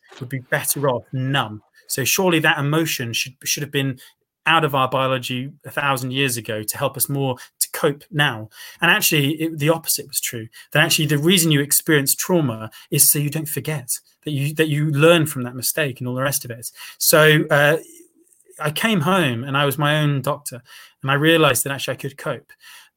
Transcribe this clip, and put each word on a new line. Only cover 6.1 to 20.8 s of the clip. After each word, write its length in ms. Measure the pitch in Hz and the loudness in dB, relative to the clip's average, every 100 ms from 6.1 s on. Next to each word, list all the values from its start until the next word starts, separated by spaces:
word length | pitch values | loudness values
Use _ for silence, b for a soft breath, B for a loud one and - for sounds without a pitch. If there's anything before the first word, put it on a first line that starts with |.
years 240 | 131 139 120 | -2 -2 -2
ago 280 | 110 110 | -6 -6
to 140 | 107 - | -6 -4
help 180 | 139 - | -4 -4
us 100 | - | -4
more 300 | 143 135 123 B - | -2 -2 -4 B -8
to 100 | - | -6
cope 300 | - 156 147 - | -2 -2 -2 -6
now. 400 | 147 147 110 110 B B B | 0 0 0 -12 B B B
And 80 | 170 | 2
actually, 440 | 208 - 160 139 | 2 2 2 0
it, 260 | 156 160 160 | -2 -6 -2
the 100 | 147 | 0
opposite 380 | 160 - - - | 0 -2 -6 -6
was 120 | - | -8
true. 280 | - 117 110 B B | -6 -10 -12 B B
That 120 | 147 | 2
actually 220 | 160 160 151 | 2 2 2
the 140 | 147 | 2
reason 320 | 156 196 160 | 4 4 4
you 100 | 147 | 2
experience 540 | 143 - - 151 135 - | 2 0 2 2 2 -2
trauma 560 | - 180 143 110 110 B B | 0 2 2 -4 -10 B B
is 180 | 147 - | 0 2
so 120 | 151 | 2
you 100 | 147 | -2
don't 180 | 156 151 | -4 -6
forget, 520 | - - 151 123 - _ _ | -6 -6 -6 -6 -10 _ _
that 80 | 156 | -6
you, 200 | 139 143 156 | -4 -2 0
that 120 | 160 | 0
you 220 | 147 156 | 0 0
learn 380 | 139 160 170 151 | 4 6 6 2
from 160 | 131 | -2
that 120 | 123 127 | -8 -6
mistake 440 | 117 - 147 120 | -6 -2 -4 -4
and 80 | 123 | -6
all 80 | 127 | -4
the 80 | |
rest 200 | 139 139 | -2 -4
of 60 | 123 | -8
it. 220 | 117 - B B B | -12 -14 B B B
So, 480 | - 160 156 156 - | 2 6 6 6 4
uh, 260 | 143 147 160 - - - _ _ _ _ - | 4 4 2 -4 -20 -20 _ _ _ _ -8
I 120 | 151 | -6
came 300 | 151 226 202 | -2 0 0
home 420 | 143 190 147 117 | 2 2 2 -2
and 120 | 139 139 | -2 0
I 100 | 143 | 0
was 120 | 139 | 2
my 220 | 147 151 | 0 2
own 240 | 151 139 | 2 0
doctor, 400 | 139 143 - 120 B B | -2 -4 -8 -16 B B